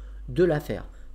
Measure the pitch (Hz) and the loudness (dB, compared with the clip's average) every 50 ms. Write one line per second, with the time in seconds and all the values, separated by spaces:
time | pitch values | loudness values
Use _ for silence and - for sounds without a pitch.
0 | - - - - - - 123 143 180 175 156 147 147 - 110 90 - - - - | -12 -12 -12 -12 -10 -2 4 4 6 6 6 4 2 -2 -4 -4 -6 -8 -12 -14
1 | - - - | -14 -12 -12